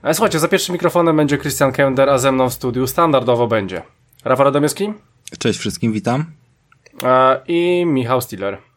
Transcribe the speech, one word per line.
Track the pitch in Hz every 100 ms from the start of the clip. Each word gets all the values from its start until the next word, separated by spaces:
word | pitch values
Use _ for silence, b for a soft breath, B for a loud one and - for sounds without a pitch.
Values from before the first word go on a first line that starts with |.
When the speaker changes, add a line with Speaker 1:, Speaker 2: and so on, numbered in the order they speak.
Speaker 1:
E, | -
słuchajcie, | 160 214 165
za | 165
pierwszym | 190 -
mikrofonem | 175 175 175 170 156
będzie | 147 139
Christian | 147 131 139
Kender, | 127 139 131 139
a | 139
ze | 135
mną | 131 127
w |
studiu | - 127 120 131
standardowo | - 170 139 120 120 120
będzie | 110 98 87 - _ _ _ -
Rafał | 127 139
Radomyski. | 139 147 - 208 208 _ _ - -
Speaker 2:
Cześć | 117 -
wszystkim, | 107 - 117
witam. | 107 104 127 165 - _ _ _ _ _ -
Speaker 1:
E, | 127 131 131 131 -
i | 170 175 175 175
Michał | 135 117 127
Stiller. | 117 95 98 98 _